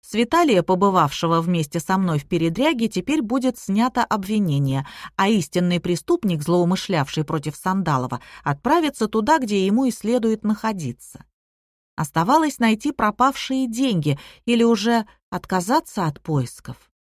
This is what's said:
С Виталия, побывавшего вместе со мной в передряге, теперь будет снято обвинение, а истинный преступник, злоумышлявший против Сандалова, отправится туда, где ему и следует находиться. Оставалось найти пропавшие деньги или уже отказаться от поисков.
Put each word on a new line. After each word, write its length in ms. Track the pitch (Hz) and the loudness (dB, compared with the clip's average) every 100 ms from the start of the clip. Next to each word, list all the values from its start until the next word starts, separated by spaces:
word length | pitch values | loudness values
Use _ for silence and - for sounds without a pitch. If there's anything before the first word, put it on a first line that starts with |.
С 140 | - | -6
Виталия, 480 | 214 240 330 339 196 | -2 2 4 4 4
побывавшего 760 | 170 185 202 185 147 - 170 165 | 2 2 4 4 2 0 0 0
вместе 400 | 165 175 147 170 | 2 -2 -2 -6
со 180 | - 190 | -2 0
мной 220 | 185 151 | 0 -2
в 80 | - | -2
передряге, 580 | 175 165 165 285 277 226 | 0 0 0 0 0 -2
теперь 340 | - 170 311 | -2 -2 -2
будет 380 | 220 262 254 247 | 0 0 0 -4
снято 460 | - 196 247 247 | -4 0 0 0
обвинение, 840 | - 208 190 214 190 143 139 135 135 - - - | -2 -2 -2 0 0 0 0 -2 -4 -12 -16 -2
а 120 | 196 | 2
истинный 520 | 220 170 175 180 175 | 2 0 0 0 0
преступник, 640 | - 175 - 349 202 165 | -2 -4 0 0 0 -2
злоумышлявший 800 | 147 175 175 185 - 175 135 - | 0 2 2 0 -2 -2 -2 -4
против 320 | 151 156 147 - | -4 -4 -6 -6
Сандалова, 640 | - 190 170 139 127 123 - - | -4 -2 0 -2 -2 -8 -12 -10
отправится 640 | - 143 - 330 311 - 220 | -4 -4 0 2 0 -2 -2
туда, 320 | 220 220 311 | -2 2 0
где 260 | 247 202 190 | 2 0 2
ему 200 | 220 262 | 2 0
и 40 | |
следует 540 | - 208 247 226 220 | -2 -2 0 0 -2
находиться. 800 | 208 214 220 202 143 127 - - - _ _ _ _ _ _ - | -2 -2 -4 -4 -8 -10 -16 -20 -20 _ _ _ _ _ _ -8
Оставалось 640 | 156 - 170 294 311 - | -4 -2 2 2 2 0
найти 320 | 233 220 294 | 0 0 -2
пропавшие 760 | 302 214 208 262 269 - 262 262 | -2 -4 2 0 0 -4 -2 -2
деньги 540 | 226 269 185 151 143 - - | -2 0 0 0 -2 -6 -12
или 180 | - 233 | -2 2
уже 420 | 233 226 214 233 220 _ _ | 4 4 2 0 -2 _ _
отказаться 760 | 180 - 185 180 285 - - 170 | -12 -4 -4 0 -2 -2 -4 -4
от 160 | 143 | -4
поисков. 680 | - 151 120 - - 127 _ _ | -4 -2 -2 -8 -18 -18 _ _